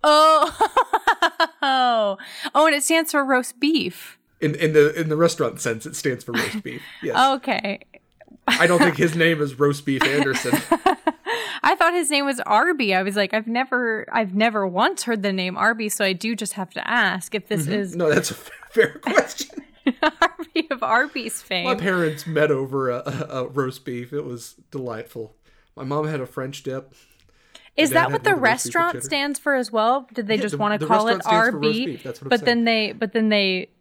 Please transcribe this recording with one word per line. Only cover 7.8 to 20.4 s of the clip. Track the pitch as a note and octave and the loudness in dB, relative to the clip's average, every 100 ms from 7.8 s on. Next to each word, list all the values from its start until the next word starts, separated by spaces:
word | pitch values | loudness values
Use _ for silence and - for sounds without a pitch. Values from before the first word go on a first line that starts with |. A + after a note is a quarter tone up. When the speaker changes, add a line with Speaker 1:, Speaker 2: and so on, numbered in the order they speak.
| - - _ _ - - - | -14 -20 _ _ -20 -8 -2
Speaker 2:
I | D3 E3+ | 2 4
don't | F3 | 4
think | F3+ D3 | 4 2
his | E3+ E3 | 0 2
name | E3 D#3+ | 2 2
is | C#3+ B2+ | -2 0
Roast | C#3+ C#3+ | 0 0
Beef | - C3+ | -2 0
Anderson. | - C#3+ C#3 B2+ B2 | 2 2 0 0 0
Speaker 1:
<laughs> | - - - - F4+ - - - A#4 A4 - | -2 0 0 2 0 -2 -6 -6 -6 -6 -2
I | - | 0
thought | F#4 E4+ | 2 2
his | F4 D4+ | 2 0
name | C#4+ C#4 | 0 0
was | B3+ | -2
Arby. | - G#3 D#4+ D#4+ A3+ | 2 2 4 2 2
I | F#3 | 2
was | F#3+ G3+ | 0 0
like, | G3 | 0
"I've | A3 A3 | -2 -2
never, | A#3 C4 B3 A#3+ A3 - | -4 -2 -2 -2 -4 -2
I've | - G#3+ F#3+ | -2 0 2
never | A3+ G#3+ F#3+ | 2 2 -2
once | F3+ C4+ F#4+ | 0 0 0
heard | - A3+ | -4 -2
the | G3+ | -2
name | F#3+ F#3 F3+ | -2 -4 -2
Arby," | G3+ A3+ A3 | 0 0 -4
so | - | -2
I | G3+ | -2
do | F3+ A3 A3+ | 0 -4 -4
just | G3+ | -6
have | - F#3 | -8 -8
to | - - | -8 -4
ask | A#3+ G3+ F#3 - | 0 0 -2 -6
if | G#3 - | -8 -4
this | E3 | -4
Speaker 2:
Mm-hmm. | D3 | -2
Speaker 1:
is | G#3 G3 E3+ | -2 -4 -2
Speaker 2:
No, | E3 | 2
that's | D3 - | 2 0
a | |
fa-, | - - - - | -8 -16 -20 -8
fair | - G3 - | 0 0 0
question. | - F#4 - - - - - _ | 0 0 0 -4 -12 -12 -18 _
Speaker 1:
<laughs> | - B3 D#4 - | -4 0 -2 2
Arby | F4 - | -2 -2